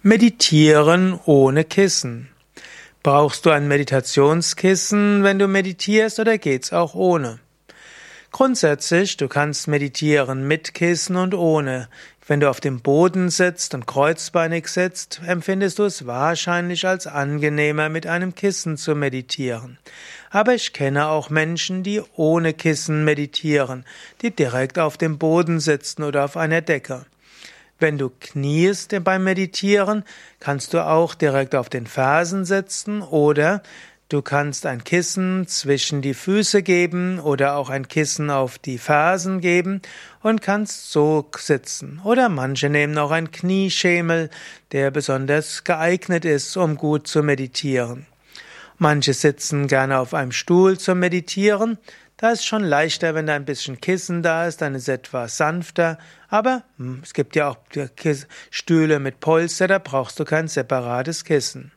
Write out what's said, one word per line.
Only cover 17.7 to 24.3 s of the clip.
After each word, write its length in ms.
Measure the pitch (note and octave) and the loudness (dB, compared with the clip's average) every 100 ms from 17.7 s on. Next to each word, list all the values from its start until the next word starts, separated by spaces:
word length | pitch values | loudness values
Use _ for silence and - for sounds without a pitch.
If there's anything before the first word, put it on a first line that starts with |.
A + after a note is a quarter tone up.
| D3+ D#3 | 0 -2
mit 180 | D#3+ E3 | -4 -4
einem 280 | E3+ F#3 | -4 -4
Kissen 420 | F3 G3+ F#3 E3 D3+ | -2 -4 -2 -6 -6
zu 180 | - | -4
meditieren. 840 | D3 C#3+ C3 B2+ - C3 A#2 B2 B2 - - - - - | -2 -2 -4 -8 -6 -4 -6 -12 -20 -20 -20 -20 -20 -4
Aber 240 | G3+ G#3+ | 0 2
ich 220 | B3 - | 0 -2
kenne 320 | - C#3 C#3 D3+ | -4 -2 0 0
auch 240 | D#3 C#3+ | -2 0
Menschen, 520 | D3+ D#3 E3+ - F#3 | -2 0 -2 -4 -4
die 200 | F#3 G#3 - | -4 -4 -6
ohne 380 | - D#3 E3 E3 | -2 2 2 0
Kissen 540 | D#3+ E3 D3+ - D3+ D3+ | 0 -2 -2 -2 0 2
meditieren, 800 | D3 C#3+ - D#3 D3 C3 B2+ B2+ - - _ | 0 -2 -6 0 0 0 -6 -14 -20 -20 _
die 120 | A#3 | -6